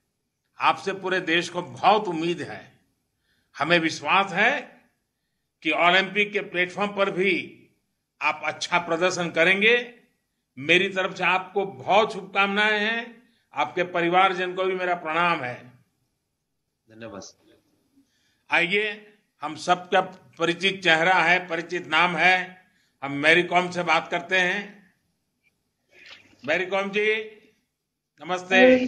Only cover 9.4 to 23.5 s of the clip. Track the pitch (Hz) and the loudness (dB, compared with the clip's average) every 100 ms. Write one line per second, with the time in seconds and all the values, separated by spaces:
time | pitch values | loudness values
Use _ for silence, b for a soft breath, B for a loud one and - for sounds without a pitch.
9.4 | 170 196 214 240 240 - _ _ _ _ | 2 4 4 2 -2 -14 _ _ _ _
10.4 | _ - 143 175 196 185 185 170 175 185 | _ -12 2 2 2 -2 -4 -2 -2 -2
11.4 | 185 202 190 123 139 190 214 190 190 196 | -2 -6 -6 -8 2 2 2 -4 -6 -2
12.4 | 196 202 214 208 208 233 240 233 _ _ | 0 0 0 0 -2 -4 -8 -18 _ _
13.4 | _ 135 151 180 175 180 170 180 190 180 | _ -6 -4 -2 -2 0 2 4 4 2
14.4 | 185 180 190 185 180 175 156 160 175 165 | -4 -2 -2 -2 -2 -4 -2 0 2 0
15.4 | 123 120 - _ _ _ _ _ _ _ | -4 -10 -16 _ _ _ _ _ _ _
16.4 | _ _ _ _ _ 113 113 101 95 _ | _ _ _ _ _ -18 -16 -14 -18 _
17.4 | _ _ _ _ _ _ _ _ _ _ | _ _ _ _ _ _ _ _ _ _
18.4 | _ 156 175 202 214 208 - _ _ _ | _ -2 0 0 -2 -6 -16 _ _ _
19.4 | 151 151 - 175 - 190 180 - _ - | -12 -8 0 0 2 0 0 -10 _ -4
20.4 | 170 170 190 190 180 160 170 185 160 180 | -2 0 -2 0 2 4 4 4 4 2
21.4 | 180 165 170 180 143 156 175 165 175 185 | 0 -8 -6 -10 -2 2 2 4 4 2
22.4 | 180 - _ _ _ _ 135 143 151 170 | -2 -14 _ _ _ _ -8 0 4 4
23.4 | 175 | 4